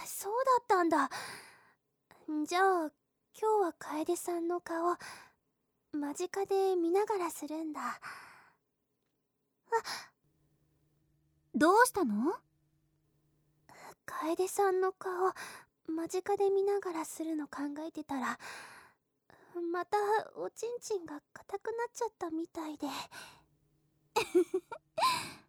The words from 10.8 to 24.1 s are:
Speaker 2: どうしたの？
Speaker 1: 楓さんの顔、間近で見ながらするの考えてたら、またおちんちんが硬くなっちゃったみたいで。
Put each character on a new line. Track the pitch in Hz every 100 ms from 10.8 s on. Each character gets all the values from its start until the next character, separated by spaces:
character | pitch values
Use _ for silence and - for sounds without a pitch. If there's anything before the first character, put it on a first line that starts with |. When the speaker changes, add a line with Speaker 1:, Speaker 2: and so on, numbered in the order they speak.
| _ _ _ _ _ _ _
Speaker 2:
ど | - 311
う | 415 480
し |
た | 415
の？ | 254 208 277 494 _ _ _ _ _ _ _ _ _ _ _ _ - - - - -
Speaker 1:
楓 | - 311 339 370
さ | - 392
ん | 370
の | 370
顔、 | - 381 359 370 - - - - _ -
間 | 320 330
近 | 370 403 403
で | 392
見 | 392
な | 392 403
が | 381
ら | 320
す | 311 -
る | 320 311
の | 285
考 | - 285 294 320
え |
て | 311
た | - 269
ら、 | 247 - - - - - - _ _ _ _ - - 349 339
ま | 349
た | 349 415 403 427 - -
お | 370
ち | - 453
ん | 480
ち | - 403
ん |
が | 330 294 -
硬 | - - 403
く | 453
な |
っ | 466 466
ち | -
ゃ | 453
っ | -
た | 339
み | 320 339
た | 339 311
い | 294
で。 | 277 269 - - - - _ _ _ _ _ _ _